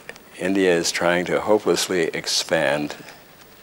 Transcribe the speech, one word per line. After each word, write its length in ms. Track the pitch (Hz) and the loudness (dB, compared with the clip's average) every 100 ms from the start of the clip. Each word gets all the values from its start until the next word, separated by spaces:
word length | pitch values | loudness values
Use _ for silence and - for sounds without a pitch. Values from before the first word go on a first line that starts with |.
| - - - - | -16 -20 -20 -6
India 360 | 92 98 92 87 | -2 2 4 4
is 160 | 82 | 0
trying 340 | - 87 87 87 | 0 0 0 0
to 140 | 76 | -2
hopelessly 680 | 80 107 - 87 - 92 80 | 2 2 2 0 0 -2 -2
expand 880 | - - - - 82 69 73 73 - - - - - - - | -4 -4 -4 0 0 2 0 -4 -8 -18 -20 -20 -20 -20 -20